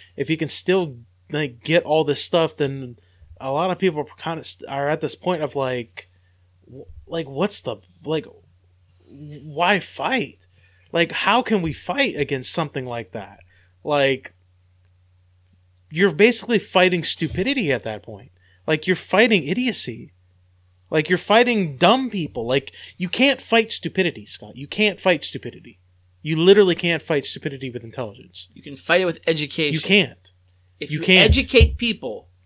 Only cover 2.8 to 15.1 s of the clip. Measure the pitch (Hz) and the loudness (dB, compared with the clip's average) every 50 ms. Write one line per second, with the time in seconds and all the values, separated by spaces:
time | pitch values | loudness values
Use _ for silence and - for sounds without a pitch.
2.8 | 131 123 120 - _ _ _ _ - - - - 135 131 139 147 175 190 180 180 | -12 -14 -16 -18 _ _ _ _ -20 -20 -18 -12 -8 -4 -2 -2 0 -2 -2 0
3.8 | 190 185 156 151 135 - - - - 160 165 160 117 - - - - - 139 139 | 0 0 0 -2 -6 -8 -10 -10 -8 -8 -6 -6 -4 -6 -6 -6 -8 -8 -6 -4
4.8 | 139 143 156 160 165 135 - - - 180 180 156 151 131 - 143 135 127 127 123 | -2 -2 -2 -2 -2 -6 -6 -4 -4 -4 -2 -2 -2 -4 -2 -2 -2 -2 -2 -4
5.8 | 117 - - - - _ _ _ _ _ _ _ _ _ _ _ _ - 123 135 | -6 -8 -14 -20 -20 _ _ _ _ _ _ _ _ _ _ _ _ -20 -20 -20
6.8 | - - - - - - - 165 160 135 135 139 185 208 - - - 127 110 101 | -20 -20 -20 -20 -14 -8 -6 -6 -6 -6 -4 -4 -2 0 0 -2 -2 -2 -8 -8
7.8 | _ _ _ _ - 135 160 156 - - - - _ _ _ _ _ _ _ _ | _ _ _ _ -6 -4 -4 -4 -4 -8 -16 -20 _ _ _ _ _ _ _ _
8.8 | _ _ _ _ _ - - 143 151 147 147 147 147 156 143 151 175 185 208 180 | _ _ _ _ _ -20 -20 -20 -18 -18 -18 -18 -16 -10 -4 0 2 2 2 2
9.8 | - - - - 139 220 262 247 156 - - _ - _ _ _ _ _ _ _ | 0 -4 -8 -4 -4 -2 -2 -2 -4 -6 -10 _ -20 _ _ _ _ _ _ _
10.8 | _ _ - 165 170 165 - - - 202 214 247 240 - 220 196 165 160 131 - | _ _ 0 0 0 0 -2 -2 0 2 2 2 2 0 0 0 0 -2 -6 -6
11.8 | - - 185 285 277 214 - 147 143 - 143 131 123 - - 175 160 143 - 143 | -6 -4 0 0 0 0 0 -4 -4 -4 -4 -2 -2 0 0 0 0 -2 -4 -8
12.8 | 127 123 120 117 113 - - 113 95 95 - - - _ _ _ _ _ _ _ | -8 -6 -8 -8 -10 -10 -12 -14 -14 -14 -18 -20 -20 _ _ _ _ _ _ _
13.8 | - 151 147 143 139 139 135 127 - - _ _ _ _ _ _ _ _ _ _ | -6 -2 0 2 2 2 0 -2 -6 -14 _ _ _ _ _ _ _ _ _ _
14.8 | _ _ _ _ _ _ | _ _ _ _ _ _